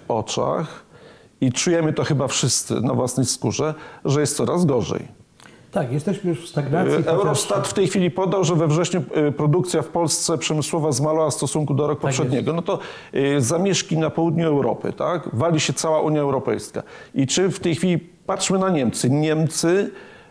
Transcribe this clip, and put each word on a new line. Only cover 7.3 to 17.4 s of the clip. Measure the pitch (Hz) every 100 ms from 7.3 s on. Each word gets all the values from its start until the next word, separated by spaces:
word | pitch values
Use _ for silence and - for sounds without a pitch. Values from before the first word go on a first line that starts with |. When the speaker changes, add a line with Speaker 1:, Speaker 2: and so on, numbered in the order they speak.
| 139 - 202 -
Speaker 1:
w |
tej | - 190
chwili | 202 180
podał, | - 190 190
że | 165 175
we | 160
wrześniu, | 151 175 185 131
e, | 156 151
produkcja | 127 151 170 180 165
w | -
Polsce | 175 165 - - 165
przemysłowa | - 151 143 175 156
zmalała | 139 151 156 156
w |
stosunku | 156 143 160 147
do | 135 147
roku | 147
Speaker 2:
Tak | 147
jest. | 127
Speaker 1:
poprzedniego. | 135 131 110
No | 165
to, | 175 190 - - -
e, | - 139 143
zamieszki | 117 165 196 180 - 156
na | 156
południu | - 165 165 165
Europy, | 143 120 107 -
tak? | - 139 170 139
Wali | 110 165 156
się | -
cała | 139 160 156
Unia | 156 151
Europejska. | 143 135 - 104 - - - - - -
I | 131
czy | -